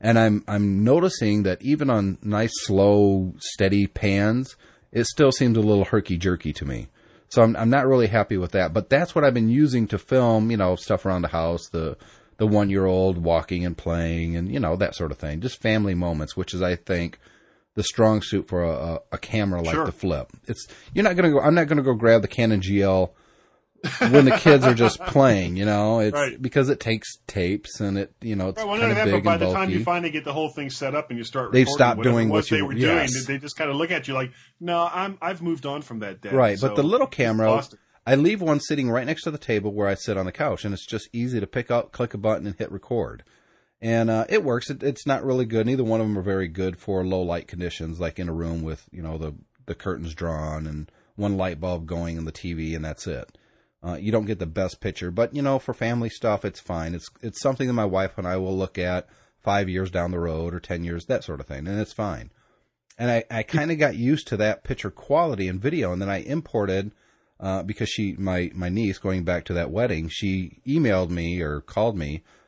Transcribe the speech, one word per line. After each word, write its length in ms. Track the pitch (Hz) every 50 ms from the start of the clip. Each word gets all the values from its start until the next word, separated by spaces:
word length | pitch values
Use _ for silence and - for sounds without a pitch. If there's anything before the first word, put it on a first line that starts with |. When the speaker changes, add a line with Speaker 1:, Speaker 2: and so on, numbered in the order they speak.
Speaker 1:
And 180 | - 113 117 113
I'm, 240 | 113 110 104 101 - -
I'm 360 | 104 104 104 101 95 98 107
noticing 600 | 120 143 170 175 185 - - 120 107 104 104 101
that 180 | 95 90 -
even 280 | - 135 151 151 151 135
on 280 | 120 107 101 98 92 -
nice, 300 | - 104 107 104 113 113 - - -
slow, 720 | - 98 98 98 101 104 104 104 101 98 95 92 92 - -
steady 500 | - - - - 101 95 98 101 98 95
pans, 680 | - - - 101 98 101 101 107 113 127 131 - - - _ - _ _ _ _
it 140 | - 120 120
still 260 | - - - 151 135
seems 240 | 127 - 135 123 110
a 60 | 113
little 240 | 104 107 104 101 95
herky-jerky 640 | - - 107 95 - 92 85 90 95 87 - - 78 73
to 120 | - 73
me. 220 | 69 64 55 - - _ _ _ _ _ _ _ _
So 120 | - 127
I'm, 140 | 117 113 113
I'm 140 | - 113 117
not 180 | 131 143 131 135
really 200 | 135 127 117 101
happy 300 | 110 110 101 - 107 95
with 140 | 90 85
that. 220 | - 98 90 80 80
But 160 | 107 95 -
that's 260 | 135 143 175 - -
what 80 | 165 147
I've 100 | 135 123
been 140 | 120 113 110
using 380 | 120 139 151 139 127 120 110 101
to 100 | - 98
film, 520 | - - 131 131 123 117 113 110 107 113
you 60 | 117 104
know, 180 | 95 90 92
stuff 300 | - - - 101 90 -
around 160 | 98 92 90
the 60 | 87 85
house, 420 | - 82 82 85 85 85 - -
the, 240 | - 82 80 76 64 - - - - - _ _ _ -
the 100 | 107 107
one-year-old 720 | 104 104 101 98 98 98 95 92 92 92 92 95 92 87
walking 460 | 82 85 85 80 78 - 92 87 87
and 120 | 87 82 -
playing 580 | - 85 85 85 82 82 82 82 85 82 85
and, 160 | 85 87 98
you 80 | - 139
know, 160 | 113 78 82
that 200 | 92 101 - -
sort 160 | - 87 78
of 80 | 71 -
thing. 220 | - 76 76 82
Just 200 | 104 127 - -
family 320 | - 113 110 110 101 101 92
moments, 420 | 87 87 87 82 76 78 76 -
which 180 | 95 90 - -
is, 60 | 90 92
I 120 | 90 90
think, 440 | 85 - - 92 87 85 85 - - _ _ _ _ _ _ _ _ _ _ _
the 80 | 107 104
strong 380 | - - - 113 110 110 104 -
suit 240 | - - 95 87 -
for 160 | 95 87 87
a, 80 | 85
a, 280 | 78 62 71 85 82 - - _ -
a 40 | -
camera 420 | - - - 110 104 98 90 87
like 140 | 82 82 147
Speaker 2:
Sure. 100 | 156 156
Speaker 1:
the 60 | 101
Flip. 360 | 85 - - 92 80 69 - - - - _ -
It's, 200 | 113 - - - - - - - -
you're 100 | 190 208
not 120 | 208 180
gonna 160 | 175 180 165
go, 80 | 147 135
I'm 160 | - 151 165
not 120 | 175 160 143
gonna 140 | 156 147 131
go 100 | 135 123
grab 300 | 110 117 113 113 113 101
the 40 | -
Canon 340 | - - 117 113 107 98
G 200 | 92 95 98 98 98
L 320 | 95 95 92 92 - - _ _ _ _ _ _ _ _ _ _ _ _ _ - 135 131 -
when 240 | 254 113 127 147 135
the 120 | 131 - -
kids 260 | - 165 147 135 131
are 100 | 127 120
just 220 | 113 120 110 - -
playing, 560 | - - - 139 135 127 110 98 90 87 87 92
you 80 | 101
know, 340 | 104 104 101 104 107 113 113
it's 140 | 107 107 139
Speaker 2:
Right. 280 | 147 143 127 - -
Speaker 1:
because 280 | 131 123 - 143 127 135
it 100 | 139 -
takes 380 | - 113 113 107 - - - - _
tapes 560 | - - 101 87 90 101 104 - - - -
and 160 | 107 98 98 98
it, 160 | 98 - _ _
you 140 | - 113 104
know, 140 | 98 92 95
it's 80 | 92 -
Speaker 2:
Right, 100 | 220 202
well, 120 | 202 220
Speaker 1:
kinda 140 | 233 226 -
Speaker 2:
not 60 | -
only 120 | 214 -
that, 40 | -
Speaker 1:
big 80 | - 190
Speaker 2:
but 60 | -
by 40 | -
Speaker 1:
and 80 | -
Speaker 2:
the 100 | 190 185 185
time 160 | 196 190 190
you 60 | 180 139
Speaker 1:
bulky. 60 | 113
Speaker 2:
finally 280 | 175 175 175 175 160
get 120 | 151 156 139
the 80 | 147
whole 180 | 139 156 156 156
thing 200 | 151 156 143 135
set 240 | 135 - 143 135 135
up 160 | - - -
and 80 | 123 117
you 80 | 113
start 260 | - - 135 123 104
Speaker 1:
They've 140 | 123 127 127
Speaker 2:
recording 120 | 127 143 143
Speaker 1:
stopped 200 | 127 120 117 -
Speaker 2:
whatever 160 | - 127 117
Speaker 1:
doing 160 | 117 113 110
Speaker 2:
it 20 |
was 140 | 104 107 104
Speaker 1:
what 60 | -
you 60 | 160 156
Speaker 2:
they 40 |
were 120 | 147 - -
Speaker 1:
yes. 380 | 113 127 - - - 143 127
Speaker 2:
doing, 140 | 123 131 127
they 120 | 131 139 135
just 180 | 143 143 - -
kinda 160 | 160 143 139
look 160 | 143 165 165
at 180 | 180 151 131 139
you 60 | 135
like, 180 | 131 127 127 - - - _ _ _
"No, 280 | 170 175 175 170 170 175 170
I'm, 240 | 180 190 196 190 -
I've 220 | 160 175 175 165
moved 240 | 170 170 165 139 127
on 160 | 143 139 147
from 180 | 143 - 117 110
that 220 | 107 98 95 -
day." 80 | - 101
Speaker 1:
Right, 300 | 131 131 123 107 101 98
but 80 | 113 135
Speaker 2:
So 60 | 104
Speaker 1:
the 80 | 160 143
little 240 | 165 220 262 269 -
Speaker 2:
it's 80 | -
Speaker 1:
camera, 340 | - 127 113 110 110 110 110
Speaker 2:
lost 240 | 107 113 - - -
it. 60 | - _ _ _ _ _
Speaker 1:
I 80 | 120 131
leave 260 | 139 151 180 214 202
one 200 | 180 160 147 139
sitting 300 | - - 156 147 131 120
right 160 | 113 127 123 135
next 160 | 160 - -
to 80 | 170
the 80 | 151 143
table 340 | - - 113 104 98 104 101
where 140 | 104 101 98
I 80 | 98
sit 200 | - - - 104
on 120 | 95 95 92
the 40 |
couch, 320 | - - 180 139 98 - -
and 120 | 101 101
it's 100 | 92 -
just 240 | - 117 104 - -
easy 280 | - 117 120 127 127 117
to 80 | 98 -
pick 240 | - 127 117 -
up, 200 | 120 120 117 -
click 220 | - - 123 117 -
a 60 | 107
button, 260 | 101 110 110 - 80
and 100 | 104 101
hit 160 | - 110 -
record. 520 | - 98 - - 123 113 82 57 57 - - _ _ _ _ _ _ _ _ _ _ _
And, 280 | 113 113 117 117 113 113
uh, 140 | 113 110 110 -
it 160 | 196 220 180
works. 240 | 135 120 120 - -
It, 120 | 139 131
it's 240 | - 143 127 - -
not 200 | - 135 - -
really 180 | 135 127 127 127
good. 220 | 110 113 113 110
Neither 180 | 120 135 131 123
one 160 | 110 113 113
of 80 | 110 107
them 100 | 104 98
are 40 |
very 260 | 90 101 95 95 95 87
good 320 | 80 95 92 92 87 -
for 260 | - - 98 95 92
low 160 | 92 92 92
light 280 | 90 87 85 85 - -
conditions, 500 | - 87 90 87 - - 82 82 82 85
like 180 | 87 80 - -
in 120 | 87 82
a 40 | 80
room 300 | 82 82 85 85 82 80
with, 240 | 80 78 - _ _ -
you 80 | 87
know, 160 | 82 80 80 80
the, 160 | 80 78 73 71 - _ _ _ _
the 100 | - 82
curtains 380 | - - 98 90 62 82 82 80
drawn 540 | - 85 82 80 76 78 78 76 78 78 78
and 220 | 76 78 78 - _ _ _ _ _ 101
one 180 | 104 101 101
light 240 | 95 92 92 85 73
bulb 260 | 90 90 90 82 82
going 320 | 80 87 85 85 85 82 82
and 80 | 80
the 60 | 80
T 220 | - - - 87 85
V, 220 | 80 80 80 80
and 100 | 78 78
that's 220 | 78 76 - - -
it. 300 | 76 62 - - _ _ _ _ _ _ _ _ _ _ -
Uh, 100 | 87 87
you 140 | 73 98 107
don't 160 | 107 113 107
get 140 | 101 107 85
the 60 | 92
best 340 | 82 80 95 95 90 - -
picture, 320 | - 104 - - 90 87
but, 240 | 87 107 117 123 -
you 60 | 147
know, 180 | 139 139 135 127
for 140 | - - 120
family 360 | - 117 117 120 120 117 113
stuff, 360 | - - - 113 104 98 -
it's 160 | 101 90 -
fine. 340 | - - 90 82 80 82 87
It's, 140 | 85 - - - _
it's 200 | - 110 - -
something 260 | - 139 131 - 135 127
that 60 | 123
my 100 | 117 107
wife 340 | 98 92 95 98 92 - -
and 80 | 92
I 120 | 90 92 95
will 200 | 92 95 95 95
look 200 | 95 90 - 95
at 320 | 90 90 90 90 - _ _ _ _ _ _ _
five 260 | _ 107 101 101 101 92
years 240 | 90 92 95 90
down 200 | 90 90 85 87
the 80 | 90 85
road 340 | 85 85 80 80 85 85 87
or 80 | 87
ten 240 | - - 90 85 85
years, 200 | 85 85 85 - -
that 180 | 127 - -
sort 160 | - 80 69
of 60 | 69 -
thing, 200 | 69 69 76 90
and 100 | 101 107
it's 140 | 107 -
fine. 400 | - - 107 101 78 60 57 - - _ _ _ _ _ _ _ _ _ _ _ _ -
And 140 | 120 123
I, 140 | 117 117 - -
I 140 | 117 110 110
kinda 320 | - - 156 147 165 165
got 220 | 151 151 135 90 107
used 300 | 117 127 156 147 - -
to 80 | 120 98
that 260 | 107 107 104 - -
picture 280 | - - - - 101
quality 580 | - - - - 139 160 170 160 123 98 95 92
in 100 | 92 95
video, 320 | 104 143 175 160 113 87
and 100 | 90 90
then 80 | 98 98
I 120 | 98 90
imported, 720 | - - 143 165 156 - - 113 101 95 92 98 98 107 - _ _ _ _ _ _ _ _ -
uh, 260 | - 95 95 95 82
because 260 | 95 104 - 113 -
she, 260 | - - 104 98 - -
my, 320 | 98 95 90 90 90 85 -
my 140 | 90 90 90
niece, 280 | 92 110 117 98 92 -
going 280 | - 98 95 92 85
back 180 | 87 87 85 -
to 80 | - 87
that 160 | 85 82 -
wedding, 360 | 82 107 123 120 92 80 80 82
she 540 | - - 107 98 95 95 90 82 - - _
emailed 440 | 127 143 165 147 113 98 92 92 82
me 320 | 90 87 82 85 87 90
or 180 | 82 73 73 71
called 380 | - - - 104 107 117 104 90
me 260 | 76 71 73 80 - _ _ _ _